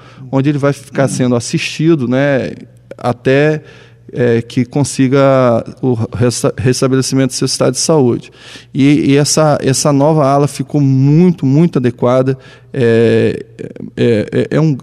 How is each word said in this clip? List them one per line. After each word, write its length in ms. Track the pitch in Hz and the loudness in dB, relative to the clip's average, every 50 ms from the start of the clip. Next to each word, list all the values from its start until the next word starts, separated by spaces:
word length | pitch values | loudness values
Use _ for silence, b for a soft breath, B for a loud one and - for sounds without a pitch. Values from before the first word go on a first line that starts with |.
| B B B B 135 127 | B B B B -12 -4
onde 200 | 131 135 135 147 | -2 -2 0 0
ele 80 | 147 | -2
vai 160 | 139 135 - 139 | 0 0 -2 -2
ficar 340 | - - - - 143 135 | -4 -8 -8 -4 -2 -2
sendo 280 | 127 - - 127 123 123 | -2 -2 -2 0 0 0
assistido, 680 | 117 117 - - 160 - - - - 151 165 170 147 123 | -2 -2 -4 -4 -6 -6 -6 -4 -2 0 2 2 2 0
né, 460 | 117 127 131 139 143 139 123 107 - - - - - - - - - - | -2 -2 0 0 0 0 -2 -4 -6 -10 -14 -18 -20 -20 -20 -20 -20 -14
até, 680 | - - 120 117 - - 131 135 139 147 151 156 151 B B B B B B B B _ - - | -8 -6 -6 -6 -2 0 0 2 2 2 2 0 -2 B B B B B B B B _ -10 -4
é, 260 | - 123 120 117 117 | -2 0 0 0 0
que 220 | 117 - - 127 123 | -2 -2 -4 -4 -4
consiga 580 | 123 - 147 135 - - - 135 127 135 139 135 139 135 131 127 123 117 113 - - - - | -2 -2 -2 -4 -2 -2 -2 0 0 2 2 2 4 4 2 2 2 0 0 -2 -6 -8 -6
o 140 | - 127 123 110 110 - - | -2 -2 -2 -2 -4 -6 -4
resta-, 380 | - 123 123 117 - - 135 - | -2 -2 -2 0 -2 -2 -4 -4
restabelecimento 760 | - 98 127 123 - 139 131 131 131 127 - 135 135 135 127 | -2 -2 -2 0 0 0 0 0 0 -2 0 0 0 0 -2
do 20 | - | -2
seu 120 | - 135 | -4 -4
estado 280 | 131 - - 131 131 131 | -4 -2 -2 -2 -2 -2
de 60 | - | -2
saúde. 520 | - - 160 151 127 120 113 - - - B B B B B B B B - | -2 0 2 2 2 2 0 -2 -6 -12 B B B B B B B B -2
E, 380 | 143 131 143 151 92 80 127 | 0 2 4 4 2 2 2
e 60 | 139 | 2
essa, 400 | 143 147 - - 160 156 151 143 - | 2 2 0 0 0 2 2 0 0
essa 300 | - 127 131 - - 156 | 0 -2 -2 0 0 0
nova 340 | 143 135 139 156 160 156 139 | 2 2 2 2 2 2 2
ala 220 | 135 139 143 147 | 2 2 0 0
ficou 320 | 139 - - 131 - - 147 | -2 -2 -6 -8 -4 -2 0
muito, 680 | 143 135 135 131 135 139 147 160 180 185 165 - - | 2 2 2 2 4 4 4 4 4 4 2 0 0
muito 340 | 131 135 151 175 170 - 143 | 0 2 2 2 2 0 0
adequada. 580 | 123 123 120 - 123 123 123 131 131 135 131 131 B B B B B B | -2 -2 -2 0 0 0 2 2 0 0 -4 -6 B B B B B B
É, 720 | - - 120 117 113 113 117 110 113 113 113 107 73 - - - - - - - - - - - - | -4 0 2 2 4 4 4 4 2 2 0 0 -2 -6 -10 -16 -16 -16 -16 -16 -14 -16 -18 -10 -4
é, 320 | - 123 120 117 104 - - | -2 0 2 2 0 -2 -2
é, 160 | - 127 110 - | -2 -4 -2 -2
é 100 | - 143 | 0 0
um, 160 | 156 160 139 123 | 0 0 0 -2